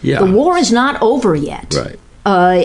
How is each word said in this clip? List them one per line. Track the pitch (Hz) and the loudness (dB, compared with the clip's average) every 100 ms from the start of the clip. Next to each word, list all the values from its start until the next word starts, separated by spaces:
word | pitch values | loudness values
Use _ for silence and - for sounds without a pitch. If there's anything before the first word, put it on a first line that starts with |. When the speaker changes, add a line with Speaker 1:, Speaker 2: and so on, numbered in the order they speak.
Speaker 1:
Yeah. | 131 139 | -2 0
Speaker 2:
The | 190 | 2
war | 202 320 359 | 2 2 0
is | - | 0
not | 233 262 277 | 0 0 0
over | 226 262 220 151 | 0 0 0 -2
yet. | 156 - - 71 | -4 -10 -8 -6
Speaker 1:
Right. | 62 - - - 196 | -6 -12 -20 -8 -2
Speaker 2:
Uh, | 190 180 180 | 2 2 2